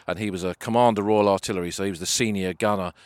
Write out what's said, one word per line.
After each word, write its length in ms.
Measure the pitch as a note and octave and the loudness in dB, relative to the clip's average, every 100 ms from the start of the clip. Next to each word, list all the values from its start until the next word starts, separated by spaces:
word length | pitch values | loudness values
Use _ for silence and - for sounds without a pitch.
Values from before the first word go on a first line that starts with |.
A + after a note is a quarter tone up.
| - | -8
And 140 | F2+ | -6
he 100 | G#2 | -4
was 140 | F2+ | -4
a 100 | F2+ F2 | -6 -6
Commander 460 | - A#2 A#2+ G#2 | -2 4 4 4
Royal 280 | G#2 G#2+ G#2 | 2 4 4
Artillery, 420 | F#2+ - F#2+ F2 | 2 0 -6 -6
so 120 | E2+ | -4
he 60 | G2 | -6
was 100 | E2+ | -4
the 60 | F2+ | -4
senior 480 | - A#2 G2+ F#2 | -2 -2 -2 -4
gunner 380 | F2 G#2+ G#2 F2+ - | -2 0 0 -4 -10